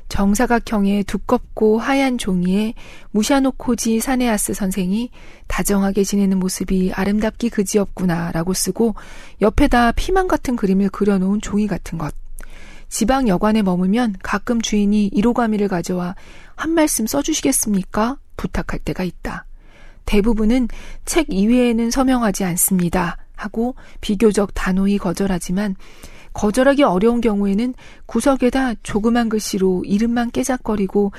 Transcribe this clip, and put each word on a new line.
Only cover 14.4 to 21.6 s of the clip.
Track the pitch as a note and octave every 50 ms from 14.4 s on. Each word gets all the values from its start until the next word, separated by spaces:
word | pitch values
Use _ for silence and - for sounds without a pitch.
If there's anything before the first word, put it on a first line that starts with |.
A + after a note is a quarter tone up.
| - - A#3+ A#3
주인이 | A3+ - - G#3 G3+ G3+ G#3 G#3+ G#3 G3
이로가미를 | - C4+ G3 A#3+ A#3+ B3+ A#3+ A3 G#3+ G#3 G#3 -
가져와 | G3 E3+ E3 - F#3 F3+ F3 F3+ F#3 - - - - - - - -
"한 | - - D#4
말씀 | E4 E4+ D4+ D4+ - - A3 A3
써주시겠습니까?" | - C#4+ C#4+ - D#4 - - C#4+ C4 - - A3 G#3 F#3+ F#3 - - G#3+ G#3+ A#3 C#4 - - - - -
부탁할 | - - - - E3+ - - -
때가 | - - - - F#3
있다. | F3+ - - - A#3 - E3+ - - - - - - - - - - - - -
대부분은 | - G#3 G3+ G3 A3+ A#3 G#3 A3 G#3+ A#3+ C4 B3 A3 - - - - - - -
"책 | - - F4+ D#4 -
이외에는 | G3+ F#3+ G3 A3 A#3+ B3